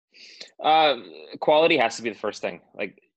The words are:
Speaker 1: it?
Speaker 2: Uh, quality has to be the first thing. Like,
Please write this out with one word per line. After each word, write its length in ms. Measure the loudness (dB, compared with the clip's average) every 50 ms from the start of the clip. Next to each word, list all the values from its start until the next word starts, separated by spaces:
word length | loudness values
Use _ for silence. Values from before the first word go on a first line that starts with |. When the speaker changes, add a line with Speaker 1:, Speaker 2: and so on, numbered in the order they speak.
| _ _
Speaker 1:
it? 520 | _ -20 -20 -20 -20 -20 -20 -20 _ -4 0
Speaker 2:
Uh, 360 | 2 4 4 4 2 2 -2 -6 -16 -20 -20 -20 -18 -12 -4
quality 360 | 2 2 4 4 4 4 4 2
has 180 | 2 0 0
to 60 | -4
be 80 | -6 -8
the 60 | -6
first 240 | -4 -6 -8 -6 -6
thing. 200 | -8 -10 -10 -10 _ _ _
Like, 260 | -10 -10 -10 -10 _ _ _ _